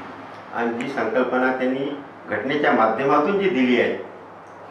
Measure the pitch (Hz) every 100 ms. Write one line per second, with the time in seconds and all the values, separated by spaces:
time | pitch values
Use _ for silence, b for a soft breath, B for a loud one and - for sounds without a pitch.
0 | - - - - - 110 120 117 135 123
1 | 113 127 120 127 127 131 127 135 151 -
2 | - - - 107 123 147 147 127 113 113
3 | 135 147 147 196 196 127 127 120 - -
4 | - - - - - - -